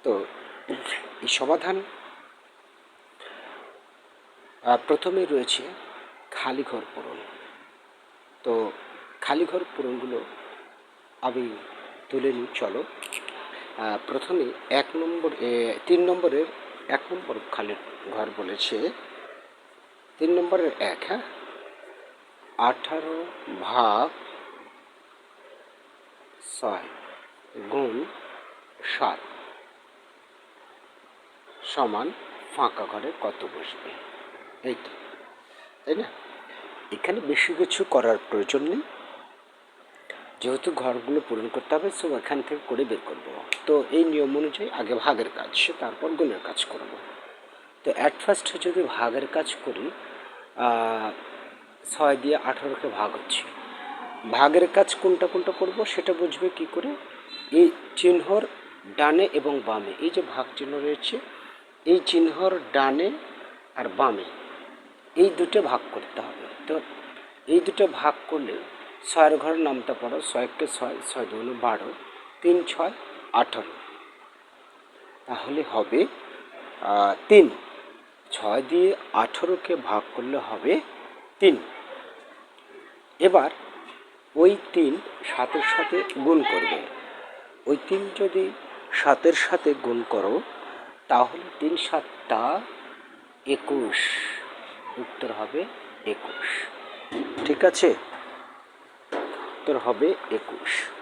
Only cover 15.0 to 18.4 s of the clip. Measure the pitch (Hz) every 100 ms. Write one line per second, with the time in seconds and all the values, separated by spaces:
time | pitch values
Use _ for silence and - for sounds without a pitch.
15 | 165 170 160 143 120 120 117 107 - 175
16 | 175 180 175 139 165 - - - - 135
17 | - 180 - 107 - - 104 101 - -
18 | 98 107 107 104